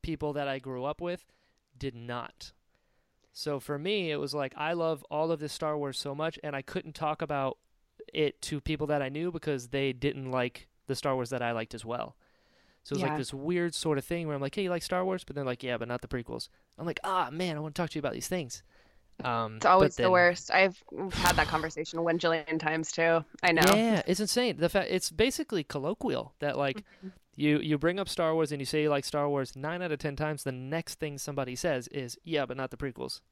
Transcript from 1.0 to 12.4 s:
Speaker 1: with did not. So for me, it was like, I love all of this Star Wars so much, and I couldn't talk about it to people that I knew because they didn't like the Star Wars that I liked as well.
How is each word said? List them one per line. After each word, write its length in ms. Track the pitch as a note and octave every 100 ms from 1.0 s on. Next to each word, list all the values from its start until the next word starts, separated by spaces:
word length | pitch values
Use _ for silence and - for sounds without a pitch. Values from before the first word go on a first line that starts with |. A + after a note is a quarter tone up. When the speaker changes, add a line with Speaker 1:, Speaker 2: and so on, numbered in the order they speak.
Speaker 1:
with 240 | F3 F3+ _ _ _ _ _ B2+
did 160 | C#3
not. 580 | A#2 A#2+ A#2+ - _ - _ _ _ _ _ _ _ _
So 260 | - D3+ C#3+
for 200 | - C#3+
me, 320 | E3+ G#3+ E3+
it 60 | D3
was 180 | C#3+
like, 180 | C#3+ C3 -
I 160 | D3+
love 300 | E3+ D#3+ D3 -
all 200 | D3+ E3
of 80 | D#3+
this 120 | D3
Star 240 | - D#3 D3+
Wars 200 | C#3+ C3
so 160 | C#3+
much, 240 | C#3+ D#3+ -
and 120 | D3+
I 80 | C#3
couldn't 320 | - F#3 D#3+
talk 280 | - D#3 D#3
about 360 | D#3 C#3+ C3+ - _ _ _ - -
it 280 | - D3 -
to 180 | - D3
people 260 | - D#3 D3
that 140 | D3
I 60 | C3+
knew 240 | C#3+ F3
because 360 | E3 D#3 C#3 A#2+
they 240 | C3+ C3+
didn't 380 | B2+ C#3+ C3+ C3
like 380 | B2+ B2 - - _ -
the 80 |
Star 200 | C3 C#3+
Wars 160 | C3 A#2+
that 120 | B2+
I 100 | A#2+
liked 220 | A#2 A2+
as 100 | A2+
well. 320 | A2 A#2 - - _ _